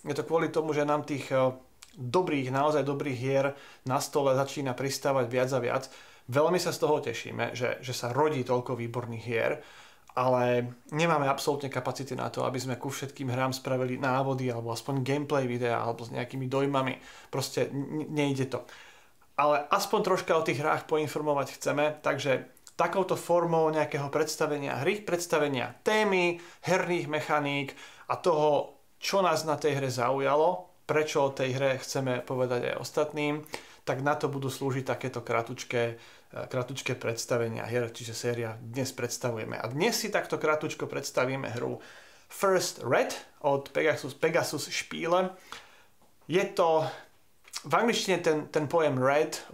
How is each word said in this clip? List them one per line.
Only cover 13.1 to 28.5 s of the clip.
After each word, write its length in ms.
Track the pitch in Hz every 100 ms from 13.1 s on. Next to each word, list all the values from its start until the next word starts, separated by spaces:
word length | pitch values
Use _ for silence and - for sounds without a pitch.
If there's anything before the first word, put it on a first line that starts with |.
| - 131
hrám 240 | 123 131 131
spravili 400 | 143 127 127 123
návody 560 | 135 131 135 131 127
alebo 240 | 117 117 113
aspoň 240 | - 139
gameplay 480 | 127 143 143 143 123
videa 320 | 120 123 113
alebo 240 | 113 120
s 80 | 120
nejakými 400 | 131 120 135 127
dojmami. 480 | 135 139 135 131 - - - -
Proste 400 | 135 - 139 123
n-, 320 | 135 139 156
n-, 60 | 151
nejde 400 | 151 143 135 131
to. 160 | 120 - - - - - _ _
Ale 320 | - 147 147 -
aspoň 340 | 196 - 208 185
troška 320 | 180 - 165
o 80 | 160
tých 160 | 135
hrách 240 | 151 156 -
poinformovať 720 | 156 151 156 151 143 131 -
chceme, 400 | 143 143 151 - 143
takže 480 | 143 139 127 - - - -
takouto 400 | 175 196 185 156
formou 480 | - 175 165 165 156
nejakého 320 | 156 151 143 143
predstavenia 640 | 151 151 - 151 147 139 123 156
hry, 160 | 208
predstavenia 720 | - 170 - 156 147 127 117 -
témy, 560 | 226 214 208 185 175 170 - -
herných 480 | 160 180 175 175 143
mechaník 640 | 151 - 151 143 143 139 - - - -
a 80 | 123
toho, 560 | 180 151 151